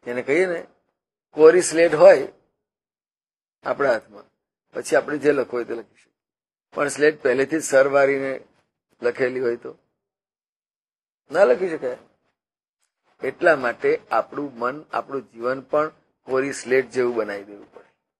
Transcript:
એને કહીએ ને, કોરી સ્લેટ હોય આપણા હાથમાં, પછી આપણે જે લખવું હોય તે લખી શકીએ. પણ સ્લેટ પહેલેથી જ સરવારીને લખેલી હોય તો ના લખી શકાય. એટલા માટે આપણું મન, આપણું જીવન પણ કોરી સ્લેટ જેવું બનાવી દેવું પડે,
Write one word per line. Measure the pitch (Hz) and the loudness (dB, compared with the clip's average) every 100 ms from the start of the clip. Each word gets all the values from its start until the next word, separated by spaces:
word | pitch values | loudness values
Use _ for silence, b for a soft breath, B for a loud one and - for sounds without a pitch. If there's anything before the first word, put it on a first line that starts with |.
| - | -8
એને | 123 | -8
કહીએ | 127 151 185 | -2 0 0
ને, | 170 - _ _ _ _ _ _ - | -4 -12 _ _ _ _ _ _ 6
કોરી | 156 175 | 8 8
સ્લેટ | 170 156 170 | 2 0 0
હોય | 151 190 160 - _ _ _ _ _ _ _ _ _ _ _ _ _ | 6 8 6 2 _ _ _ _ _ _ _ _ _ _ _ _ _
આપણા | 135 127 139 | -8 -2 0
હાથમાં, | 113 104 101 - _ _ _ _ | -2 -4 -20 -20 _ _ _ _
પછી | - 127 151 | -12 -2 -2
આપણે | 139 147 | -2 -4
જે | 135 | -2
લખવું | 143 - | 0 -2
હોય | 120 | -6
તે | 113 | -8
લખી | 113 107 _ | -10 -14 _
શકીએ. | _ _ _ _ _ _ _ | _ _ _ _ _ _ _
પણ | - 143 | -6 -6
સ્લેટ | 135 147 151 | 0 0 0
પહેલેથી | 135 127 139 156 | -2 0 -2 -4
જ | |
સરવારીને | - 135 135 139 139 139 135 135 - _ _ _ _ _ | 2 2 4 4 2 0 -4 -10 -14 _ _ _ _ _
લખેલી | 104 98 131 127 | -6 -2 -4 -2
હોય | 123 120 | -4 -4
તો | - - _ _ _ _ _ _ _ _ _ _ _ _ _ _ _ | -10 -20 _ _ _ _ _ _ _ _ _ _ _ _ _ _ _
ના | 147 | 2
લખી | 202 240 185 | 2 2 -2
શકાય. | 156 131 123 _ _ _ _ _ _ _ _ _ _ _ _ | -6 -8 -10 _ _ _ _ _ _ _ _ _ _ _ _
એટલા | 127 - 175 151 | -10 -2 0 0
માટે | 123 113 139 156 - | -2 -4 -2 -2 -2
આપણું | - - 139 143 | -4 -4 -8 -10
મન, | 117 120 143 | -6 -8 -8
આપણું | 156 - 120 139 110 | -10 -10 -8 -10 -12
જીવન | 113 117 135 | -10 -8 -8
પણ | 127 151 156 _ _ _ - | -4 -4 -4 _ _ _ -4
કોરી | 131 139 | -4 -2
સ્લેટ | - 113 127 120 | -6 -2 0 0
જેવું | 120 123 | -2 -2
બનાવી | 120 107 101 | -2 -6 -8
દેવું | 101 104 - | -12 -20 -20
પડે, | - _ _ _ _ | -20 _ _ _ _